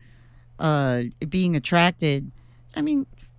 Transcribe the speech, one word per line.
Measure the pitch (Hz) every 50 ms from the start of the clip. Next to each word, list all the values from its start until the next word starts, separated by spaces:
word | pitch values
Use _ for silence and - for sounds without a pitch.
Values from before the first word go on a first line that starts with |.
| - - - - - - - - - - - -
uh, | - 156 151 147 139 131 127 120 120 120 - - - 156
being | 143 185 185 180 170
attracted. | 147 131 - 180 175 170 180 175 - 170 151 139 139 139 - - - - - - - - - -
I | 311 294
mean, | 302 302 277 269 - - - - - -